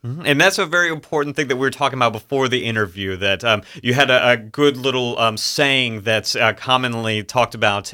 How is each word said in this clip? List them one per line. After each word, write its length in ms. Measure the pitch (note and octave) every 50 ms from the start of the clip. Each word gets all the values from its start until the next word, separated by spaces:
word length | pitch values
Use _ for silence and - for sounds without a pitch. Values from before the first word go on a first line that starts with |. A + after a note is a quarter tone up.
| -
Mm-hmm. 180 | A#2 B2+ E3 -
And 160 | - C#3+ C#3
that's 180 | E3+ G3 F#3 -
a 80 | G3
very 220 | D#3 E3 F3 F3 E3+
important 480 | D#3+ D3+ - - - D3+ C#3+ D3 C3+
thing 120 | - D3+ -
that 80 | -
we 40 | B2+
were 100 | C3+ C3+
talking 280 | B2+ - C#3+ C3+ B2 C3
about 140 | B2 A#2
before 360 | A2 A2 - _ C#3+ C3+ C3 B2
the 160 | A#2+ B2+ -
interview, 520 | A#2 A2+ A2 G#2+ F#2 E2+ G2 G2 F#2+ F#2+ F2+
that, 260 | G2 G2 G2 F2+ A#2+
um, 180 | A#2 A2 G#2 G#2+ - - D3+
you 100 | - A#2+
had 180 | A#2+ C3+ C#3 C3
a, 200 | B2+ - - A#2+
a 60 | B2 A2+
good 400 | G#2+ A2 - - D3 D3 C3 B2+
little, 380 | B2+ C3+ B2+ C3 B2 A#2+ A#2 -
um, 180 | A2+ A2+ A2
saying 640 | G#2+ - - - - D3 C#3 C3+ C3 B2+ A#2 A2+ G#2+
that's, 340 | G2 A2+ A2 G#2+ G#2 - -
uh, 200 | A#2+ A#2 A2 G#2
commonly 680 | - - C3 B2+ B2+ B2+ B2 A#2 A2+ A2+ A2+ G#2+ G#2+
talked 320 | G2+ - - B2+ A#2 - -
about 380 | A2+ A2+ G#2+ G2+ G2+ G2 -